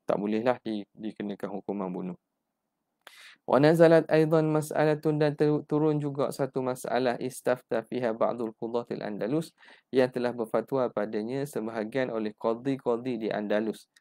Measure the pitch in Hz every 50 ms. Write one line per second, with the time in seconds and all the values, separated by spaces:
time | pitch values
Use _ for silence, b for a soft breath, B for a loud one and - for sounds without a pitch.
0 | _ - - 90 101 107 107 110 120 127 123 - - 113 110 104 101 _ _ 107
1 | 107 107 - - 104 104 98 - - 95 101 98 - - 98 101 95 90 90 92
2 | 92 90 87 _ _ _ _ _ _ _ _ _ _ _ _ _ _ _ _ _
3 | _ B B B B B B B - - - 131 147 156 170 165 170 160 165 160
4 | 160 - - 156 160 156 165 160 156 156 151 156 151 156 - - 151 156 151 151
5 | - 156 151 147 151 147 147 - 151 151 151 147 147 - 151 147 156 156 151 147
6 | 147 143 139 143 131 - - - 139 135 - 135 127 127 127 - - - 120 120
7 | 127 123 120 - 120 131 - - - 127 127 127 - - 123 113 110 - 120 123
8 | 127 113 110 117 113 107 113 120 117 110 113 - 120 113 120 117 117 - 110 107
9 | 107 104 104 98 101 113 143 165 165 - _ B B B B B B - 123 131
10 | 127 123 - 127 120 123 120 120 110 - - 113 107 - 139 131 123 113 - 107
11 | 104 107 110 104 107 117 131 139 143 143 - 117 107 113 113 113 104 110 127 135
12 | 131 120 113 110 107 107 - - - 113 113 120 123 139 135 127 - 120 117 117
13 | 123 131 120 110 110 101 98 107 104 101 104 107 113 110 104 - - _ _ _